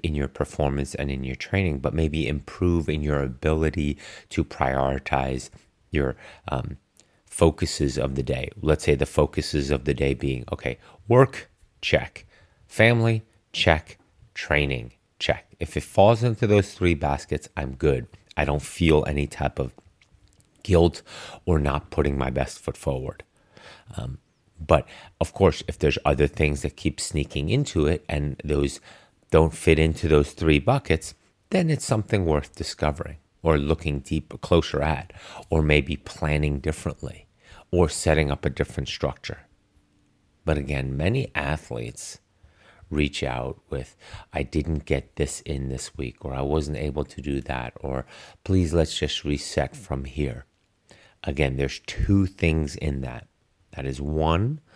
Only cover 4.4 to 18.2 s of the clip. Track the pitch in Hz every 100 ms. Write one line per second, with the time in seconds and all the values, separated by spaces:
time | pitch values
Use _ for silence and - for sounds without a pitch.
4.4 | 78 - 67 67 67 67 - 67 65 65
5.4 | - - _ _ _ 76 67 - - -
6.4 | - 65 - 69 _ _ _ _ _ -
7.4 | 85 - 82 - 71 65 65 67 64 64
8.4 | 65 - 78 76 - 71 69 - 71 -
9.4 | - 76 69 69 67 67 69 69 69 64
10.4 | 60 - - 62 - - - 123 131 -
11.4 | - _ _ _ - - - - - _
12.4 | _ _ _ - 113 120 113 110 - _
13.4 | _ - - 80 - - _ _ - -
14.4 | - 73 71 65 58 - _ - - 71
15.4 | - - 85 - - - 101 113 120 107
16.4 | 110 104 95 - 90 78 78 71 - 73
17.4 | - - 67 67 78 65 58 -